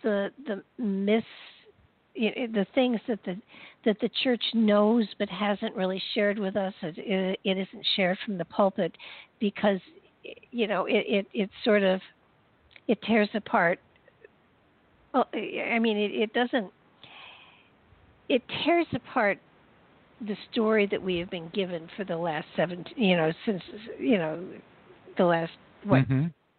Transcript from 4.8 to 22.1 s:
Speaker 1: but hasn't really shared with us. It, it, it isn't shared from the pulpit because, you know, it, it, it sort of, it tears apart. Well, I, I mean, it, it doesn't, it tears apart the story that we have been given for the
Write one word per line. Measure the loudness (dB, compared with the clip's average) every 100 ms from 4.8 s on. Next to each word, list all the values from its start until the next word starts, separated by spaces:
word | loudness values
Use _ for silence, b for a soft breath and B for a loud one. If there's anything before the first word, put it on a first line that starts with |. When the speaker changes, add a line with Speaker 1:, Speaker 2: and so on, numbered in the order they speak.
| 6 4 2 -2
Speaker 1:
but | -6
hasn't | -4 -2 -2 -4 -4
really | -4 -4 -4
shared | -2 0 0
with | -2 -2
us. | -4 -6
It, | -10 -8
it, | -2 0 0 -2
it | -2 -2 -4
isn't | -6 -4 0
shared | 0 -2
from | -4 -6
the |
pulpit | -4 2 2 2 -4 -4 B B B -4
because, | -4 0 0 0 -4 -20 _ _ -18 -18 -10
you | -4 -2
know, | -2 0
it, | 0 2
it, | -2 -2
it | -4 -6 -2
sort | 2 4
of, | 4 0 -4 _ _ _ _ _ _ -8 -2
it | -2 2
tears | 4 2
apart. | -2 0 2 2 0 _ _ _ _ -20 _ _ _ _ _ _ _ _
Well, | 0 0
I, | -2 -6 -6 -2
I | 0
mean, | 0 0
it, | -2
it | -2 -2
doesn't, | -2 -2 -2 -4 _ _ _ B B B B B B B _ _ _ _ _ -2
it | -2 -2 -4
tears | 2 2 2
apart | -4 -4 0 2 0 _ _ _ _ _ _ _ -12 -8
the | -8 -6
story | 0 2 4 2
that | 0
we | -2 -4
have | -4
been | -8 -8
given | -4 -4 -6 -10 -10
for |
the | -6